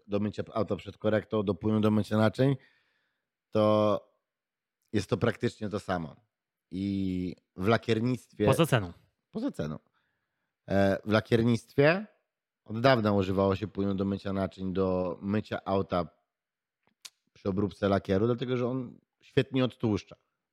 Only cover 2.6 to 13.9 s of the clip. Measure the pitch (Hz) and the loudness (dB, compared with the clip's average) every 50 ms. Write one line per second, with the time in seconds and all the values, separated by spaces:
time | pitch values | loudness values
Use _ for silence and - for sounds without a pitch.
2.6 | _ _ _ _ _ _ _ _ _ _ _ _ _ _ _ _ _ _ - 107 | _ _ _ _ _ _ _ _ _ _ _ _ _ _ _ _ _ _ 0 2
3.6 | 107 107 107 107 107 107 101 - - _ _ _ _ _ _ _ _ _ _ _ | 2 4 4 4 4 2 2 0 -4 _ _ _ _ _ _ _ _ _ _ _
4.6 | _ _ _ _ _ _ - 104 95 - 120 90 117 117 101 - - 113 - - | _ _ _ _ _ _ -4 -4 -2 -2 -2 0 0 0 -2 -2 -4 -6 -6 -6
5.6 | 107 98 98 98 - - 92 87 82 71 - - _ _ _ _ _ _ _ _ | -8 -6 -6 -6 -4 -4 -4 -4 -4 -8 -12 -18 _ _ _ _ _ _ _ _
6.6 | _ _ - 95 98 101 98 98 95 95 92 92 92 87 - - _ _ _ 90 | _ _ -8 -6 -4 -2 -2 -2 -2 -2 -4 -4 -4 -6 -8 -12 _ _ _ -4
7.6 | 92 107 113 110 - - 110 110 113 123 127 113 - _ _ - - - 135 - | 0 2 2 2 2 0 -2 0 0 -2 -2 -4 -6 _ _ 0 2 2 4 4
8.6 | 165 - 139 113 95 87 - - _ _ _ _ _ _ - 220 233 277 - - | 2 2 2 0 0 -4 -10 -16 _ _ _ _ _ _ -10 -8 -6 -6 -6 -6
9.6 | 82 76 76 - - _ _ _ _ _ _ _ _ _ _ _ _ _ _ _ | -8 -8 -8 -10 -14 _ _ _ _ _ _ _ _ _ _ _ _ _ _ _
10.6 | _ - 92 98 98 98 95 - - 104 104 110 - - 120 113 113 120 117 110 | _ -2 0 2 2 2 0 -2 -2 0 0 0 2 2 2 2 4 2 0 0
11.6 | - - _ - 143 151 170 196 214 - _ _ _ _ _ _ _ _ _ _ | -2 -2 _ 4 4 4 4 2 -2 -8 _ _ _ _ _ _ _ _ _ _
12.6 | _ - 107 113 120 135 131 117 104 107 101 101 95 92 95 98 98 98 95 92 | _ -12 -4 0 4 4 4 4 4 2 2 2 2 2 2 2 2 2 2 0
13.6 | 107 87 - 98 98 101 | -4 -6 -6 -4 -4 -4